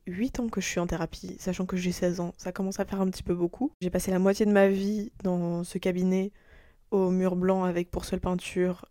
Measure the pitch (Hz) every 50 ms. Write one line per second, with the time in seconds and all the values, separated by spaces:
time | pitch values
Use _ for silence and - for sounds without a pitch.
0 | - - 180 190 233 269 - - 240 220 - 196 180 - - 180 175 175 170 165
1 | 165 160 - - - 180 - - - 185 180 - 185 185 190 180 180 180 175 -
2 | 185 180 175 185 175 175 - - - 185 180 - 190 190 196 - 196 - 202 196
3 | 190 190 185 - - - 175 175 175 175 - - 254 302 - - 180 180 - 185
4 | - 196 185 180 185 196 202 - 220 208 208 196 196 196 196 190 196 202 214 214
5 | 202 233 - - - 185 180 175 175 170 170 170 175 - - 185 - 190 180 180
6 | 180 185 185 190 190 202 - - _ - - - - - _ _ - - - 196
7 | 190 180 185 185 185 185 180 180 180 185 190 190 185 180 170 175 175 - - -
8 | - - 196 180 - 180 180 180 - - - 185 180 180 180 - - _